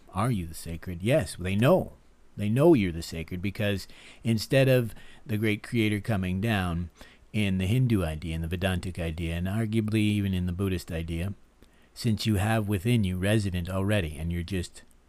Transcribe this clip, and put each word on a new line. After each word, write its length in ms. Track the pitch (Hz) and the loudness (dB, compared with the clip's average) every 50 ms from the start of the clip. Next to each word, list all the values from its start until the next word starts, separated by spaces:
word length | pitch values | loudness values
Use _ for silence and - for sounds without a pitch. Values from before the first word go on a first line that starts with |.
| - - - | -16 -8 -4
Are 160 | 92 107 131 | -2 0 0
you 160 | 120 95 85 | 0 -2 -4
the 80 | 82 78 | -6 -10
sacred? 480 | - - 82 82 82 - 98 87 82 | -10 -10 -10 -10 -8 -8 -8 -8 -4
Yes, 340 | 92 110 - - 101 - - | 0 2 2 2 2 -2 -6
they 180 | - 87 92 95 | -6 -4 0 2
know. 380 | 104 117 143 185 170 - - - - - - - - - - - | 4 4 6 4 4 2 -2 -10 -20 -20 -20 -20 -20 -20 -14 -8
They 140 | - 104 107 | -4 -2 0
know 240 | 110 131 151 175 | 2 6 6 6
you're 200 | 170 120 98 90 | 6 6 4 2
the 100 | 80 82 | -2 -4
sacred 400 | 82 - - 80 82 - 92 90 | -8 -8 -8 -8 -8 -6 -6 -6
because 440 | 85 101 92 - 107 104 101 92 - - - - - - - - - | -6 -4 -4 -2 -2 -2 -2 -2 -6 -10 -18 -20 -20 -20 -16 -6 -2
instead 440 | 117 113 107 - - 139 135 135 131 | 0 0 0 0 2 4 4 6 6
of 260 | 127 127 120 107 - - - - - - - | 4 4 2 0 -6 -12 -16 -18 -20 -14 -8
the 100 | - 107 | -4 -2
great 260 | 104 110 110 104 107 | 0 0 0 0 -2
creator 380 | - - - 117 107 107 107 101 | -4 -2 0 2 2 2 2 0
coming 400 | - - 113 95 92 90 90 95 | 0 0 0 0 0 0 0 0
down 480 | 101 117 110 98 90 90 87 85 87 85 - - - - - - - - | 0 0 0 0 0 0 -2 -2 -4 -6 -10 -16 -20 -20 -20 -20 -14 -6
in 260 | - 107 104 98 95 92 | -2 0 0 2 2 2
the 80 | 92 | 2
Hindu 360 | 92 113 127 131 120 113 95 | 2 2 2 4 4 2 2
idea, 320 | 87 80 78 78 82 85 80 | 2 0 -2 -4 -4 -4 -4
in 60 | 82 | -2
the 80 | 82 80 | -2 -2
Vedantic 500 | 92 87 95 92 92 87 - 92 85 92 | -2 0 0 0 0 0 -2 -6 -6 -4
idea, 380 | 85 82 80 82 87 82 85 | -4 -4 -4 -4 -4 -4 -2
and 100 | 85 87 | -2 -2
arguably 540 | 95 98 110 113 107 107 113 107 107 107 110 | -2 -2 -2 -2 0 0 0 0 2 2 2
even 340 | 107 107 104 104 98 98 92 | 2 2 2 2 2 0 0
in 120 | 90 90 | 0 0
the 60 | 90 | -2
Buddhist 380 | 85 90 101 98 92 85 - - | -2 -2 -2 -2 -2 -4 -4 -6
idea, 420 | 87 82 82 80 85 82 85 101 101 - - - _ - - _ _ - - _ - | -6 -6 -4 -4 -4 -4 -4 -4 -6 -10 -14 -20 _ -20 -20 _ _ -20 -20 _ -10
since 320 | - - 120 107 98 - | -4 -2 0 0 0 0
you 100 | 110 107 | 0 2
have 300 | 92 101 110 113 113 104 | 2 2 2 0 0 0
within 380 | 98 104 92 85 117 123 117 101 | 0 -2 0 2 2 2 4 2
you 120 | 92 92 90 | 2 0 0
resident 520 | 90 101 107 113 101 98 87 90 85 90 | 2 2 2 2 2 0 -2 -2 -4 -2
already, 460 | 92 95 95 101 107 104 87 78 76 | -2 -2 0 2 2 0 0 -2 -4
and 160 | 76 80 85 | -6 -4 -4
you're 100 | 85 87 | -2 -4
just 400 | 85 82 98 90 85 - - - - - - _ _ | -4 -4 -4 -4 -4 -6 -10 -20 -20 -20 -20 _ _